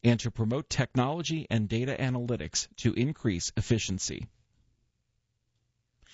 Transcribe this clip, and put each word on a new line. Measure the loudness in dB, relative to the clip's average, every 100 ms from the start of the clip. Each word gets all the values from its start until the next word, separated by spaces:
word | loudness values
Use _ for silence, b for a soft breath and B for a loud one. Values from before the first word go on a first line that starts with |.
And | 6 4
to | 2
promote | -2 0 0 -2
technology | -2 0 2 0 0 -4 -4 0
and | 0 0
data | 0 -2 -2
analytics | -2 -2 -2 -4 -2 -6 -6 0
to | 0
increase | 2 0 0 0 0 -2 -4
efficiency. | 0 0 0 -4 -4 -8 -12 _ _ _ _ _ _ _ _ _ _ _ _ _ _ _ _ _ B